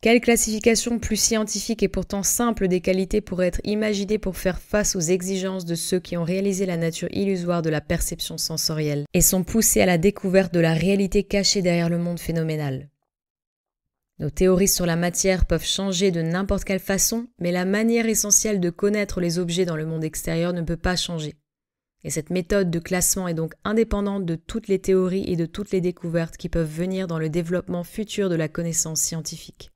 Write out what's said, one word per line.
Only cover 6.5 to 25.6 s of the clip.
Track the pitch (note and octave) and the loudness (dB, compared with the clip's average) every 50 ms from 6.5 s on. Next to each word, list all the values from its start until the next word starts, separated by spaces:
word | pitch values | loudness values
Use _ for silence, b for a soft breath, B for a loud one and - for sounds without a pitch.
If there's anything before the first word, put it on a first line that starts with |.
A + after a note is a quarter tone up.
| F#3+ F3+ G3 | 0 0 -2
la | F#3 F3 | -2 0
nature | E3 E3 E3 E3 - - - | 0 -2 -2 -2 -4 -6 -4
illusoire | - - G3+ G3 G3 F#3 F3 F3 F3 E3+ | -2 -2 0 0 0 0 0 0 0 2
de | E3 D#3+ | 2 0
la | D3+ D3+ | 0 0
perception | D3 - F3 E3 - - E3+ E3 - - E3+ | 0 -2 -2 -2 -2 -4 -4 -6 -8 -8 -6
sensorielle | D#3+ - - E3 D#3 - - D#3+ D#3 D#3 D3+ D3 D3 D3 - - | -6 -6 -4 -4 -2 -2 -2 0 0 0 0 0 -2 -4 0 2
et | F3+ | 4
sont | E3 - - F#3 F3+ | 4 4 4 2 0
poussés | - - A3+ G#3 - - G#3+ | 2 2 2 4 4 4 4
à | G3+ | 4
la | F#3 F3+ | 6 4
découverte | E3+ D#3+ G#3 G3+ - - F#3+ F3+ F#3+ F#3+ F3+ E3+ | 4 4 2 0 2 -4 4 4 4 4 4 2
de | F3 | 2
la | E3 D#3+ E3 | 4 4 4
réalité | D#3+ D#3+ F#3 G3 G3 G3 F#3 - G#3 G3 | 2 2 2 2 2 2 2 2 0 0
cachée | - - G3+ G3 - - G#3 | 2 0 0 2 2 0 2
derrière | F3+ F3+ F3 E3+ E3+ E3+ | 2 2 2 2 2 2
le | E3+ | 0
monde | E3+ F3 F3 F3 E3 | 0 -2 -2 -4 -4
phénoménal ? | - - E3 E3 D#3+ D#3+ D#3 D#3 D3+ C#3 C3 C3 D3 D3 _ _ _ _ _ _ _ _ _ _ _ _ _ _ _ _ _ _ _ _ _ _ _ _ _ _ | -4 -4 -2 -2 0 -2 -2 -2 -2 -4 -4 -6 -8 -14 _ _ _ _ _ _ _ _ _ _ _ _ _ _ _ _ _ _ _ _ _ _ _ _ _ _
Nos | D#3+ D3 | -6 -6
théories | - - F#3 F#3 F#3 F3+ G3 F#3+ | 0 4 4 6 6 6 4 2
sur | - - F3+ | 2 2 0
la | F3 E3 | 0 0
matière | E3+ E3+ F3 F3 - - F#3+ F#3 F3 - | 0 0 -2 -2 0 2 2 4 4 2
peuvent | - F3 D#3+ - | 2 2 0 0
changer | - - - G3 G3 F#3+ F3 G3 G3 | -2 -2 -2 -2 -2 0 2 2 2
de | F3 E3+ | 2 0
n'importe | D#3+ E3 E3 F#3 G3 F#3+ G3+ F#3+ - | -2 0 0 -2 0 0 -2 -2 -2
quelle | - G3 F#3+ | -2 -4 -4
façon, | - - G3 F#3+ - - A3+ A#3 A#3 - _ | -2 -2 0 0 0 0 0 -2 -6 -8 _
mais | _ F3 F3 | _ -2 -2
la | F3 F3+ F3+ | 0 0 0
manière | F#3+ G3 G#3 A3+ A3+ A#3 A#3 A3+ | 0 0 2 2 2 2 2 2
essentielle | A3+ A3 G#3 - G#3 - - - A3 G#3+ G3 | 2 0 0 2 2 0 0 0 -2 0 0
de | F3 F3 | 0 -2
connaître | E3+ - - G3+ G#3 G#3+ G3+ G3+ - F#3+ | -2 0 0 0 0 0 -2 -2 -2 -2
les | F#3 F3 E3 | -2 -2 0
objets | F3 F3+ E3+ E3+ F3 F#3 | -2 -2 -2 0 0 0
dans | F3 D#3+ | 0 -2
le | D#3 D#3 | -4 -4
monde | D#3+ D#3+ E3 D#3+ | -4 -4 -4 -4
extérieur | D#3 D#3 - - - E3 E3 E3+ F3 F3+ | -6 -6 -6 -6 -4 -2 -2 0 -2 -2
ne | F3 | -2
peut | E3 E3 E3+ | -2 -4 -4
pas | E3 - F#3 F3+ | -2 -2 -2 -2
changer. | E3+ - - F3 D#3+ D3+ D3 - _ _ _ _ _ _ _ _ _ _ _ _ _ - | -2 -2 -4 -6 -6 -8 -8 -12 _ _ _ _ _ _ _ _ _ _ _ _ _ -10
Et | D#3+ | -6
cette | C#3+ D#3+ D3 - | -6 -6 -4 -2
méthode | F3 F3+ F3+ - G#3 G3+ G3 F3 | -4 -4 -2 2 2 2 2 2
de | E3 E3+ | 0 -2
classement | E3 - F#3 F3+ F3 - - F#3+ F#3 | -2 -2 -2 0 2 0 0 0 -2
est | F3 E3+ | -4 -2
donc | D#3+ E3 D#3 - _ _ | -2 -4 -6 -6 _ _
indépendante | G3 G#3+ A3 A3+ A3+ G#3+ G3+ G3+ G3+ G3 G3+ F#3+ | 0 2 2 2 2 0 -2 0 -2 -2 -2 -2
de | E3+ E3 | -2 -4
toutes | D#3+ _ - - A3+ - - | -4 _ -8 -8 -8 -2 0
les | G3 F#3+ | -2 0
théories | F#3+ - F#3+ F#3 F#3 F#3 F3+ G3 - | 2 2 4 4 4 2 0 -2 -2
et | - F3+ | -2 -2
de | E3 E3+ | -2 -2
toutes | D#3+ - - | -4 -4 -8